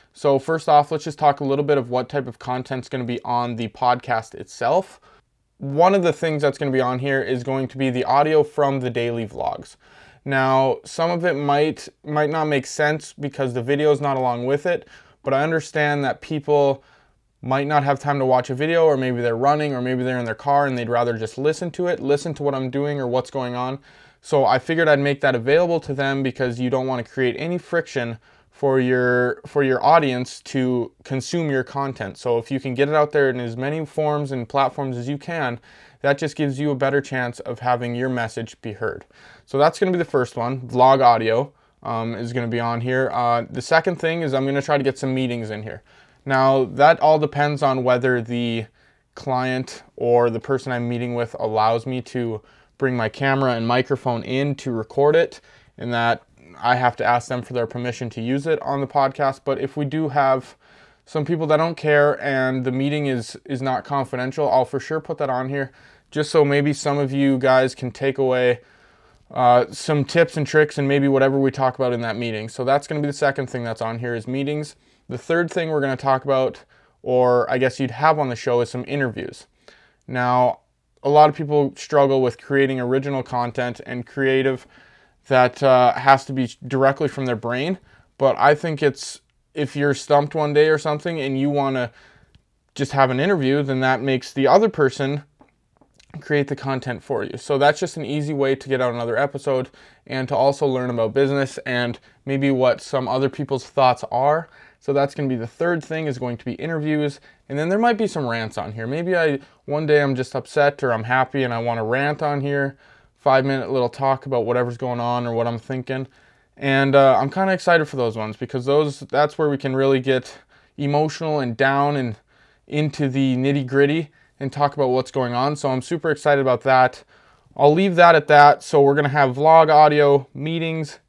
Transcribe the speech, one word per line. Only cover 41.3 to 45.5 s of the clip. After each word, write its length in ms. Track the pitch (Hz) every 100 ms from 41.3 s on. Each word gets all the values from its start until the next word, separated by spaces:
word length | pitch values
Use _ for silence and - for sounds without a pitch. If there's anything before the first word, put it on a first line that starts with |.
| 113 143 _ _ _
um, 320 | - 117 113
is 200 | 110 117
gonna 120 | 123 117
be 140 | 117
on 220 | 117 117
here. 260 | 123 127 131
Uh, 320 | 123 120 120 117
the 140 | 135
second 340 | - 165 190 175
thing 240 | 165 165
is 140 | 156
I'm 100 | 135
gonna 160 | 135 139
try 160 | 139 147
to 80 |
get 140 | 139 -
some 160 | 135
meetings 340 | 131 127 120
in 140 | 110